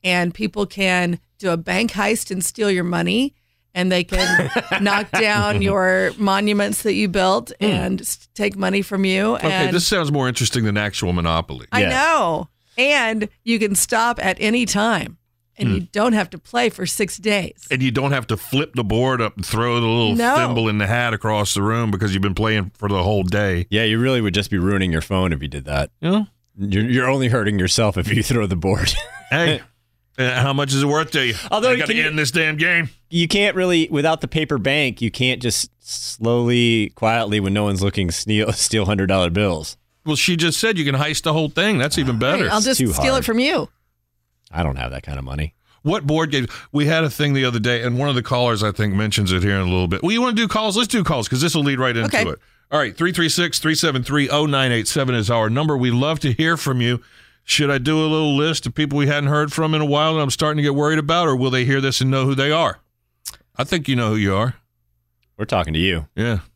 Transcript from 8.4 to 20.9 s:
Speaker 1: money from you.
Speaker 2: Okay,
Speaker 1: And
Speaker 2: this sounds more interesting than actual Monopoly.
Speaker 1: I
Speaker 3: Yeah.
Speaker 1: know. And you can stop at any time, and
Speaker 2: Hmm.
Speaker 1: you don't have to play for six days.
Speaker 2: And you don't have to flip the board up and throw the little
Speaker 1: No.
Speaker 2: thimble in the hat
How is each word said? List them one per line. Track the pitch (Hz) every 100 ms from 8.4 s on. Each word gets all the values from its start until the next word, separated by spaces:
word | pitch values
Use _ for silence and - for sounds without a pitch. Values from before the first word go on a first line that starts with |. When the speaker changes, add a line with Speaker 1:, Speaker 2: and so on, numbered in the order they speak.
| 208 196
Speaker 1:
money | 190 196
from | 190 196 190
you. | 190 214 240
Speaker 2:
Okay, | -
Speaker 1:
And | 190 185 175
Speaker 2:
this | 175
sounds | 202 151
more | 143 127
interesting | 120 120 127 110
than | 104
actual | 104 - 95
Monopoly. | 87 85 82 82 65 -
Speaker 1:
I | -
Speaker 3:
Yeah. | -
Speaker 1:
know. | 254 302 320 185 156 160 _ _ -
And | 269 294 226 220 214 _
you | - 226
can | 208 196
stop | - 226 233 240
at | 190 180
any | 214 240 233
time, | 202 220 208 107 - _ _ _ -
and | 123
Speaker 2:
Hmm. | 98
Speaker 1:
you | 175
don't | 208 233
have | 220 190
to | 165
play | - 240 240
for | - 180
six | - 196 -
days. | 196 208 170 - -
Speaker 2:
And | 131
you | 131
don't | 120 139
have | 139 117
to | 110
flip | - 131 151 131
the |
board | 104 110 131 127
up | 110 101
and | 95
throw | 107 120 120
the | 113
little | 117 113 233
Speaker 1:
No. | 233 285
Speaker 2:
thimble | - 120 110
in | 104
the |
hat | 98